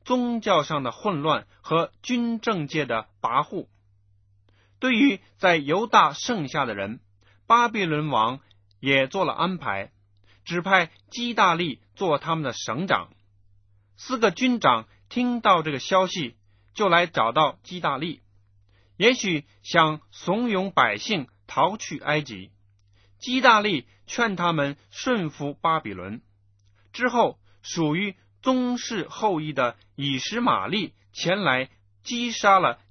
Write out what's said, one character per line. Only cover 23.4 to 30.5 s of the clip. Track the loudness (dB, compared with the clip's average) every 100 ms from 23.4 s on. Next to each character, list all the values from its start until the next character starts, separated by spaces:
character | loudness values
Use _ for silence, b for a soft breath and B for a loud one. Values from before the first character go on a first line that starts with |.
大 | 4 4
利 | 2 -4 -6 _ -10
劝 | -2 -2 0
他 | -2
们 | 0 -2 -6 b
顺 | -8 -2 -2 -2
服 | -6 -8
巴 | -4 -2 0
比 | -4
伦。 | -10 -10 -12 _ _ _ _ _ _ _
之 | -4 -2
后， | 2 0 -2 _ _
属 | -10 -2 0 0
于 | -2 -8 _ _
宗 | 0 0 0 -4
室 | -6 -8 -8
后 | -4 -2 -2
裔 | -4
的 | -2 -2 -2 _ -8
以 | -4 -4
实 | -4 -2
玛 | 0